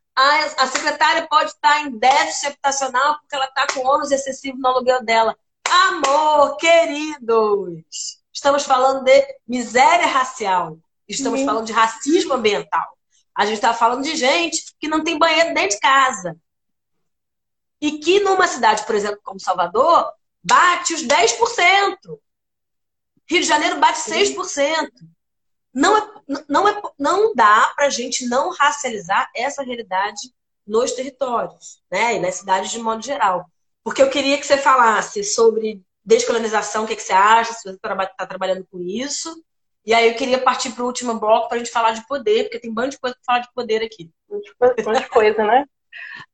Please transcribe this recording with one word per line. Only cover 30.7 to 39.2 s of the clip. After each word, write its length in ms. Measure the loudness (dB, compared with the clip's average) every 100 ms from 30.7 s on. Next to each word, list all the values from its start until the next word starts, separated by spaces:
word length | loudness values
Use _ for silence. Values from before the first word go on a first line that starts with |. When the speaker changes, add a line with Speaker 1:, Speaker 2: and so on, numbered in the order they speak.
| -2 -2
Speaker 1:
territórios, 880 | -4 -8 -8 -4 -4 -6 -12 -20 -20 -8
né? 240 | -2 -2 -2
E 40 |
nas 160 | -4 -6
cidades 360 | -2 -2 -2
de 80 | -6
modo 240 | -6 -6
geral. 420 | -6 -2 0 -2 -6 _ _ _
Porque 180 | -4 2
eu 80 | 2
queria 280 | 2 0 0
que 80 | 2
você 120 | 2
falasse 640 | 4 4 4 2 -2 -6
sobre 600 | -4 2 4 2 -2 -8 _ _
descolonização, 840 | 2 2 2 -2 -2 -2 -2 -4 -6
o 20 |
que 80 | -6
que 80 |
você 100 | 0
acha, 400 | 4 6 4 2
se 100 | -6
você 140 | -14 -12
traba-, 300 | -8 -6 -6
tá 180 | -8 -10
trabalhando 400 | -6 -4 -4 -8
com 80 | -12
isso. 640 | -8 -8 -8 -8